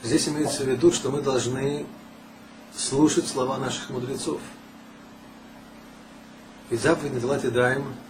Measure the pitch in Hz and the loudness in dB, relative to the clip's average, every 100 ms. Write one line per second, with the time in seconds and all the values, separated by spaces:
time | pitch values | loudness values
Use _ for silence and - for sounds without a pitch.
0 | 117 156 160 147 143 - 135 123 - - | 2 2 2 0 -2 0 0 6 6 4
1 | - 143 135 127 117 131 139 147 - - | 0 0 0 0 0 -2 -2 -2 -6 -12
2 | - - - - - - - - - 135 | -18 -20 -20 -20 -20 -20 -16 -8 -2 4
3 | 151 170 - 135 127 135 131 120 - 127 | 6 4 0 -2 0 0 -2 -4 -6 -6
4 | 127 131 - - - - - - - - | -4 -4 -4 -6 -8 -16 -20 -20 -20 -20
5 | - - - - - - - - - - | -20 -20 -20 -20 -20 -20 -20 -20 -20 -20
6 | - - - - - - - 117 131 160 | -20 -20 -20 -20 -20 -20 -6 0 2 2
7 | 147 127 120 139 127 120 123 135 139 123 | 0 -2 0 0 2 4 4 2 -4 -10